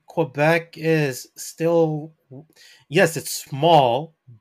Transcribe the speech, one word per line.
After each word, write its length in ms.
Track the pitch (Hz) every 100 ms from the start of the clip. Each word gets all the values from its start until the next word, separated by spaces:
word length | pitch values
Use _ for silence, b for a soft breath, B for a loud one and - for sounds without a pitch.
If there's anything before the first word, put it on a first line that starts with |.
| -
Quebec 680 | - 143 143 151 165 165 -
is 500 | 160 160 143 123 - -
still, 760 | - - 165 170 160 151 160 _ _ 131 160 b b b b
yes, 260 | 151 170 147
it's 160 | -
small, 840 | - - 135 160 156 127 123 160 _ - 113